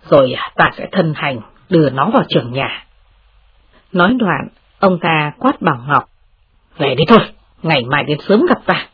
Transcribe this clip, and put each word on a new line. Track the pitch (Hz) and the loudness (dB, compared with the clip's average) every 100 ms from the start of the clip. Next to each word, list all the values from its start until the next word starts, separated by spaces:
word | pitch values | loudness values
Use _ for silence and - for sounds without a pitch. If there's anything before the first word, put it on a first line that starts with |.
| - | 4
Rồi | 151 131 - - - | 4 4 -2 -10 -2
ta | 165 - | -2 -2
sẽ | - | -6
thân | 190 165 147 | -2 -2 -2
hành, | 147 123 - _ _ | -6 -8 -12 _ _
đưa | 170 147 | 2 2
nó | 131 151 | 0 0
vào | 254 - | 0 0
trường | 165 120 | -2 -2
nhà." | 127 127 - - _ _ _ _ _ _ _ _ _ _ | -8 -8 -10 -18 _ _ _ _ _ _ _ _ _ _
Nói | 185 180 254 | 0 2 2
đoạn, | 196 143 - _ _ _ | 0 -2 -6 _ _ _
ông | 196 175 | 0 0
ta | 170 160 147 - | 0 0 -2 -2
quát | 254 - | -4 0
Bảo | 175 127 131 | -2 -2 0
Ngọc, | 139 - _ _ _ _ _ _ - | -2 -2 _ _ _ _ _ _ -6
"Về | 135 127 | -4 0
đi | 165 | 4
thôi, | 220 - - _ _ | 4 4 -12 _ _
ngày | 165 151 | -2 -2
mai | 120 143 | 0 -4
đến | 135 147 | -2 -6
sớm | - 202 349 | 0 2 2
gặp | 254 - | 0 -2
ta." | 160 - | -4 -4